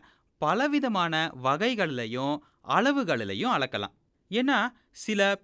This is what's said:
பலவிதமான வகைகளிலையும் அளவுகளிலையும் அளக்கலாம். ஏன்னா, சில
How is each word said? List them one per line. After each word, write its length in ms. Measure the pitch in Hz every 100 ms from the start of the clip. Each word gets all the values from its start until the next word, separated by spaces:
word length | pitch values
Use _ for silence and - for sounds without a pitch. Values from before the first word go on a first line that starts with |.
| - _ _ _
பலவிதமான 920 | 151 190 294 294 262 202 170 160 160 -
வகைகளிலையும் 960 | 127 147 226 240 175 127 113 123 135 147 - _
அளவுகளிலையும் 880 | - 147 247 277 202 131 104 98 226
அளக்கலாம். 420 | 190 131 107 101 - _ _ _
ஏன்னா, 400 | 202 254 254 226 - _
சில 460 | - - 214 196 202